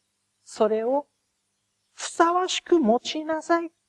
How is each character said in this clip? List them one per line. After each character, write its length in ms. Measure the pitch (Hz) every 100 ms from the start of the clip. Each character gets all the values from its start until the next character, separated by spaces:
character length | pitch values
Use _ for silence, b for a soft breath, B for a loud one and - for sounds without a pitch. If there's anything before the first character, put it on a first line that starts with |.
| _ _ _ _
そ 240 | - - 214
れ 160 | 220
を 240 | 226 277 - _ _ _ _ _ _ _ _
ふ 160 | - -
さ 240 | - 339
わ 160 | 359 370
し 120 | -
く 140 | - 349
用 240 | 226 240 - 311
い 40 | 311
な 160 | 311
さ 220 | 311 339
い。 80 | 330 _